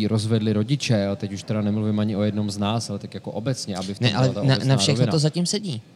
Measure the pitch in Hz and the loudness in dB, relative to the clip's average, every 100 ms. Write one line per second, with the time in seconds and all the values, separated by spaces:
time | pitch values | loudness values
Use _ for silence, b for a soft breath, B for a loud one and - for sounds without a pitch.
0 | 104 110 107 113 110 104 107 143 - 110 | 2 2 2 2 2 2 0 0 2 2
1 | 98 98 98 98 - 107 104 107 107 104 | 2 -2 -6 -8 -4 -2 0 0 0 0
2 | 107 101 104 104 104 101 101 117 110 101 | 0 0 0 0 -2 -2 -2 -2 -4 -6
3 | 104 95 - 104 117 127 - 92 95 98 | -8 -12 -10 -6 -4 -4 -4 -6 -6 0
4 | 120 120 131 113 131 131 131 135 - 113 | 0 2 2 2 2 2 4 2 4 2
5 | 127 160 151 170 180 208 202 110 - | 2 2 2 0 -2 -2 -4 -8 -10